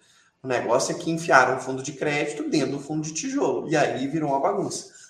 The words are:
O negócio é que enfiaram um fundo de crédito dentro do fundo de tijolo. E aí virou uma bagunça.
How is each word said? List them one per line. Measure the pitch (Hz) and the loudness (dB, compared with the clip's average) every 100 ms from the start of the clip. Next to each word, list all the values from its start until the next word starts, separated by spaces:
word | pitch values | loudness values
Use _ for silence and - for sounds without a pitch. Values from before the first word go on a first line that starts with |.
| _ _ _ _ | _ _ _ _
O | 131 | -2
negócio | 120 104 127 156 160 | -2 2 2 2 -4
é | |
que | 165 | -2
enfiaram | 165 - 143 - 131 | -2 6 6 6 2
um | |
fundo | - 131 | -4 -6
de | - | -6
crédito | - 151 147 - - 294 | -4 -2 -2 -2 -4 -2
dentro | 165 135 | 0 0
do | 139 | -2
fundo | - 156 | -6 -6
de | 156 | -6
tijolo. | - 269 277 165 - 151 | -6 -4 0 0 0 0
E | 151 | 2
aí | 131 123 139 | 2 0 -4
virou | 160 151 | -2 0
uma | 135 | 0
bagunça. | 180 196 147 - - - - | 0 0 -4 -6 -12 -20 -20